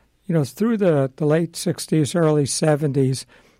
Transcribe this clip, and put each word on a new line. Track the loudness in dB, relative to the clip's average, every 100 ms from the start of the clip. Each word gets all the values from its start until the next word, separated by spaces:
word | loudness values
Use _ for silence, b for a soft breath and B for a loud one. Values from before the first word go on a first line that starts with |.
| b _ -4
you |
know, | -2
through | -2 -2 -2 0
the, | 2 2 0 -2
the | 0
late | 0 -2 -4
sixties, | -6 -6 -2 0 0
early | 2 2 2 0
seventies, | 0 0 0 0 0 0 -2 -8 b b b